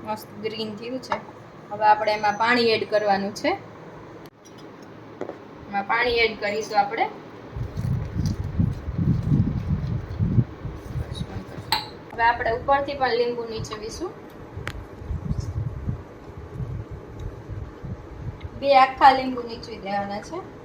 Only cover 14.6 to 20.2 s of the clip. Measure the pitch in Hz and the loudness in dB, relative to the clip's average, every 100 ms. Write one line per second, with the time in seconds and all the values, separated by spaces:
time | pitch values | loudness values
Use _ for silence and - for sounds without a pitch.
14.6 | - - - - - - - - - - | -8 -8 -12 -12 -6 -4 -2 -2 -2 -4
15.6 | - - - - - - - - - - | -4 -4 -4 -6 -8 -16 -16 -14 -12 -10
16.6 | - - - - - - - - - - | -8 -8 -10 -12 -14 -12 -12 -12 -12 -10
17.6 | - - - - - - - - - - | -10 -12 -12 -10 -12 -12 -10 -10 -12 -4
18.6 | 277 269 262 262 285 262 262 247 233 226 | 6 8 8 10 10 10 2 -2 -6 -8
19.6 | - 208 190 202 202 202 | -10 -10 -4 -2 -2 -6